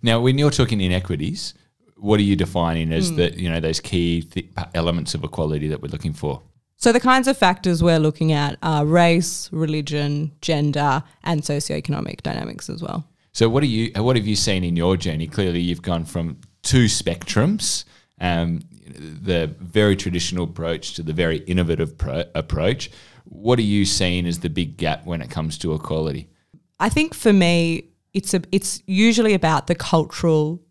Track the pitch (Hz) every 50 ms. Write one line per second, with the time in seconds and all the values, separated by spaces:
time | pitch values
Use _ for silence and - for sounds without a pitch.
0 | - 120 113 117 120 131 131 139 147 147 139 - 131 104 120 104 95 92 90 92
1 | 92 - 87 73 76 98 165 196 - - - _ _ _ _ _ _ _ _ _
2 | 101 101 107 104 104 98 98 85 92 82 - 90 85 85 82 82 82 80 80 80
3 | 78 87 82 78 87 82 - 87 90 87 82 85 82 80 80 - - - - 87
4 | 87 85 85 85 80 - - 92 87 - - - 85 - - 85 82 85 85 85
5 | 71 - - 78 76 76 - - 80 78 78 76 76 76 78 - - 73 76 76
6 | 78 80 76 - - 73 67 - - _ _ _ _ _ _ _ - 240 226 247
7 | - 262 254 262 254 269 277 - - 185 185 - - 185 175 160 170 175 165 160
8 | 156 156 151 - 160 156 156 147 147 143 - - - 160 160 151 147 151 160 175
9 | 170 170 170 170 170 - - - - - - 160 156 151 156 156 147 143 151 147
10 | 147 143 147 147 151 151 - _ - - 160 147 147 147 143 147 147 143 131 143
11 | 143 - _ _ - - 170 151 143 - 147 143 139 - 156 151 147 - 143 -
12 | - - - - - - - - - 57 - - - - - 165 165 - - 175
13 | 151 _ _ _ _ _ _ - 113 113 113 135 147 135 113 110 113 117 - 98
14 | 110 123 127 120 101 107 107 101 - 110 98 92 90 87 87 85 82 90 95 87
15 | 87 92 80 78 80 76 - - 98 90 85 87 87 87 87 85 - 92 87 85
16 | 82 78 - 90 85 85 71 - - - _ _ - - - 131 120 107 104 -
17 | - 92 85 - - - - 104 113 165 208 208 - - - - - _ _ _
18 | _ _ _ _ - - 87 85 85 85 85 85 - - - 50 - - 67 -
19 | 73 78 78 78 - - 90 85 80 76 78 - 92 87 82 107 104 104 98 95
20 | - 98 87 87 85 - 92 90 87 78 85 - 82 82 85 80 - - - -
21 | 82 80 78 82 87 82 80 78 - - 90 90 87 82 82 80 85 76 - -
22 | - 69 65 78 - - - - - - - 73 78 98 131 - - - - -
23 | - - - - _ - - - 101 113 123 123 113 104 101 104 98 98 - -
24 | 98 90 87 90 87 87 85 80 - 85 78 87 87 76 78 - 85 80 73 -
25 | - 90 87 82 67 62 - 80 80 80 78 - - 82 78 78 - - 82 80
26 | 78 80 69 69 76 _ _ _ _ _ _ - _ _ _ _ 180 214 - 302
27 | 311 320 - - - 226 202 196 180 170 170 175 165 165 165 - - _ _ _
28 | _ _ _ 196 190 - - 185 - - - 196 - - - - _ - 190 185
29 | 214 233 226 220 226 214 208 180 156 156 160 139 - - 135 - - - - 165
30 | 156 - - - - 170 160 156 151 151 165 175 _ _